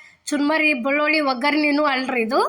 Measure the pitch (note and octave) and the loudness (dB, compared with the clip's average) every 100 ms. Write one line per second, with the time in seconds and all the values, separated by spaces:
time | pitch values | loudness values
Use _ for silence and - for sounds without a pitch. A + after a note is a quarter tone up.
0 | - _ - D4 D4 D#4 D#4 C4+ C4 D4 | -20 _ -6 -2 0 2 2 0 0 0
1 | D4+ D#4 C#4 B3 D4 D4+ D4 C#4+ D4 C4 | 0 0 0 0 0 0 0 2 0 0
2 | C4 B3+ A3 D4 | -2 -2 0 0